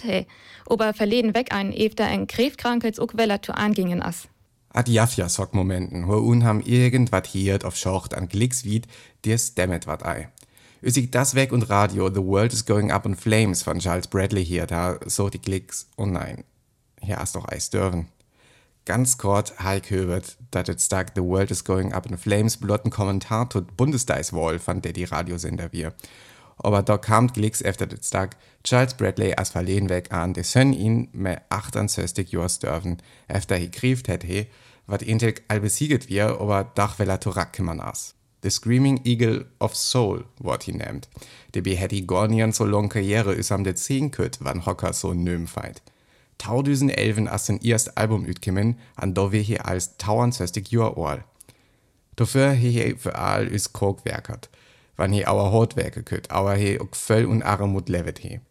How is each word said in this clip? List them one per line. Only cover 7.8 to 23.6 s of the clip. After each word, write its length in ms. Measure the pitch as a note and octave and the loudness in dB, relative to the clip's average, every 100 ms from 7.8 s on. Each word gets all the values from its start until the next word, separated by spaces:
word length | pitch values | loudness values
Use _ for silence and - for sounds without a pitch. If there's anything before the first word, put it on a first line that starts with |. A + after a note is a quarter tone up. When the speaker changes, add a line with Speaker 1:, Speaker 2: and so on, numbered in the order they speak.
| - F#2+ - | -2 -2 -2
Speaker 2:
an 140 | - F2+ | -6 -4
Glicks 380 | G2+ B2+ B2+ G2+ | 0 0 0 -2
wied, 200 | A2 A#2 - - _ | -2 -4 -18 -20 _
dir's 320 | G#2+ A2+ - - | 0 0 0 0
dämmet 320 | F#2 E2+ - | 0 -2 -4
wat 180 | D#2+ - | -6 -6
ei. 220 | D#2+ - - - _ - _ | -6 -8 -18 -20 _ -20 _
Üsig 280 | B2+ B2 B2 | 0 0 2
das 220 | B2+ C#3 | 2 2
weg 180 | B2+ C3+ | 2 2
und 180 | B2 A2 | 2 2
Radio 400 | G2+ G#2 G2 F#2+ | 4 4 2 0
The 140 | F#2+ | 0
World 300 | F#2 G2 A2+ | 2 2 2
is 120 | A2+ - | 0 2
Going 260 | G#2 G#2 | 2 2
Up 140 | F#2+ G#2 | 0 -2
in 80 | G2+ | -4
Flames 480 | - G#2+ A2 E2+ | 2 4 4 0
von 160 | - E2+ | -2 -2
Charles 280 | F2+ F2+ - | -2 -2 -2
Bradley 380 | F#2+ F#2+ G2+ E2+ | 0 0 0 0
hiert 260 | E2+ E2 | -2 -2
ha, 280 | E2+ F2+ F2+ - | -2 -2 -4 -6
so 240 | - G2 | -2 -2
die 120 | G2 | -2
Glicks, 460 | - F#2+ - - - - | -4 -4 -4 -12 -14 -6
oh 100 | G2+ | -2
nein, 380 | F2 C2+ - - _ _ _ _ _ | -2 -4 -10 -16 _ _ _ _ _
hier 160 | G2 G2 | -6 -4
hast 220 | - - | -4 -8
doch 100 | - | -8
Eis 220 | - - | -8 -4
dürfen. 400 | G2 F#2+ F2+ D#2+ _ _ _ _ _ _ _ | -2 0 -2 -6 _ _ _ _ _ _ _
Ganz 340 | - A2+ B2+ - | -4 0 2 0
kurz, 360 | G2 G2+ G#2 - | 2 2 0 -4
Heik 260 | F#2+ G2 - | -2 -2 -2
Höbert, 460 | F#2+ F#2 F2 - - - | -2 0 -2 -6 -16 -6
dat 160 | F#2 F2+ | -4 -2
et 140 | E2+ | -2
Stag 320 | - F#2+ F#2 - | 0 0 -2 -2
The 80 | |
World 260 | F2+ F#2+ G2 | 0 2 0
is 140 | F#2+ | -2
Going 300 | - F#2+ F#2 | -2 0 0
Up 140 | F#2+ - | -4 -6
in 100 | F2+ | -6
Flames 400 | G#2+ G2+ A2 - | 0 2 2 0
blotten 320 | G2+ G#2 A2+ | -2 0 0
Kommentar 580 | - G2 G2 - A2 B2 | 0 0 0 -2 -2 0
tot 300 | G#2 | -2